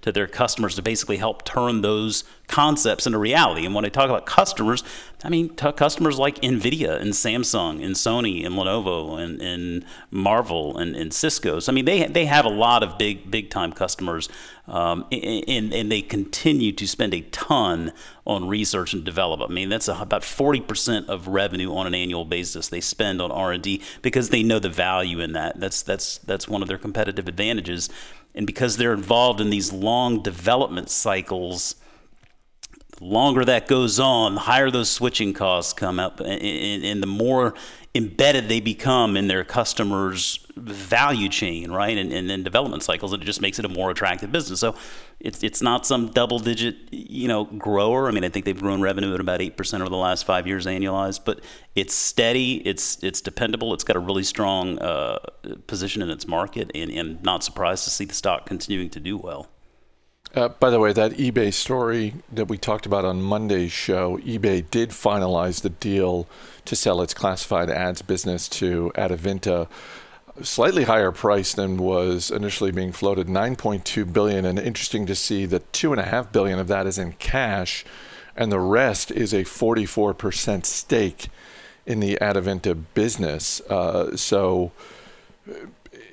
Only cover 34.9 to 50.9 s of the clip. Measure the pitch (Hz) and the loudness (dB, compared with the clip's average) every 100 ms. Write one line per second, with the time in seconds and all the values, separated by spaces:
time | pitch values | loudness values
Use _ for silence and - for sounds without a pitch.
34.9 | - 120 - 104 95 98 90 87 - 95 | 2 0 0 -2 0 2 2 0 -2 -2
35.9 | 90 92 - - 98 104 78 101 104 98 | 0 -2 -4 -6 -4 -2 -2 -2 -2 -2
36.9 | 104 95 98 120 131 123 - - - - | -2 -2 0 2 4 2 -2 -14 -18 -4
37.9 | 127 110 87 139 135 107 113 107 104 135 | -2 -2 4 4 6 2 0 0 -2 2
38.9 | 127 110 98 98 92 90 - 113 - 104 | 4 6 4 2 2 0 0 0 0 0
39.9 | 98 95 92 - - - - 117 101 95 | 0 0 -2 -2 -4 -8 -16 -12 -8 2
40.9 | 117 143 127 98 - 98 85 85 90 104 | 4 4 4 0 0 -2 -4 -4 -2 0
41.9 | 107 92 80 92 98 92 107 139 - - | 0 -2 -4 -4 -4 0 0 0 -4 -2
42.9 | - 98 95 87 101 98 95 104 90 92 | -2 -2 -6 -4 -2 -2 -2 -4 -2 -2
43.9 | 87 95 87 101 160 151 92 113 104 - | 0 0 -2 -2 -4 -2 -2 -2 -2 -12
44.9 | - - - - - 110 - 127 120 - | -16 -18 -12 -10 -4 -4 0 2 2 2
45.9 | 127 117 123 120 120 113 113 117 - - | 0 2 2 2 0 0 -2 -2 -6 -12
46.9 | - - 131 123 107 107 104 104 101 104 | -14 -10 -4 0 0 -2 -6 0 2 4
47.9 | 127 135 104 90 98 95 90 98 98 98 | 4 2 0 0 -2 -2 -2 0 2 2
48.9 | 98 98 92 90 90 95 - 95 104 92 | 0 -2 -2 -2 -2 -2 -4 -6 -4 -2
49.9 | 92 92 90 - 92 90 95 90 95 98 | 0 0 0 0 0 0 -2 -2 -2 -2